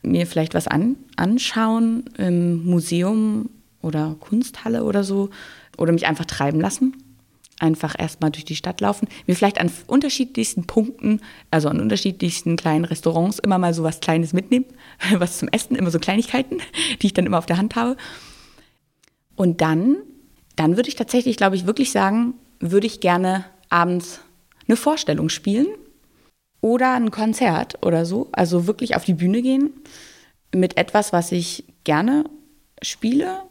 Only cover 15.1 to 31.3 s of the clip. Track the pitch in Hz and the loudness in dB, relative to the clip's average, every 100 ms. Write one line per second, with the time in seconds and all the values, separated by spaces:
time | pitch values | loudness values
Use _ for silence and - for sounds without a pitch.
15.1 | 196 175 - - 220 - 254 185 165 - | 2 2 -4 -2 -2 -2 -2 0 0 0
16.1 | 202 233 247 262 370 - - 320 254 202 | 0 0 -2 -2 -6 -8 -6 -6 0 0
17.1 | - 180 180 170 175 208 233 240 269 - | 2 0 0 0 0 0 0 -2 -4 -8
18.1 | - - - - - _ _ _ _ _ | -18 -20 -20 -20 -20 _ _ _ _ _
19.1 | _ _ - 185 170 160 160 214 330 415 | _ _ 0 0 2 2 2 2 0 -2
20.1 | - _ _ _ - 156 180 247 - 233 | -20 _ _ _ 0 2 2 0 -2 -2
21.1 | 247 247 220 196 190 180 220 262 202 196 | 0 0 2 2 2 -2 -2 0 2 2
22.1 | 214 240 254 _ _ 170 190 220 - 180 | 2 0 -4 _ _ 0 2 0 -2 0
23.1 | 175 185 190 180 _ _ 175 170 180 170 | 2 2 -2 -4 _ _ 0 2 0 -4
24.1 | - - _ _ _ - 226 - - - | -16 -20 _ _ _ 0 2 2 0 0
25.1 | 151 156 - - 208 320 427 - _ _ | 0 0 -2 -2 2 0 -2 -16 _ _
26.1 | _ _ _ _ _ 220 240 254 254 226 | _ _ _ _ _ 0 4 4 2 0
27.1 | 214 220 220 240 170 - - - 165 165 | 0 -2 2 2 2 -2 -2 0 2 2
28.1 | 196 - - 175 175 175 214 240 - - | -2 -4 0 2 2 0 -2 0 -2 0
29.1 | 165 180 214 247 269 285 - - - - | 0 2 2 2 2 0 -2 -20 -20 -20
30.1 | - _ _ _ 185 180 - - 208 202 | -20 _ _ _ 0 2 0 0 -2 0
31.1 | 175 170 | 0 0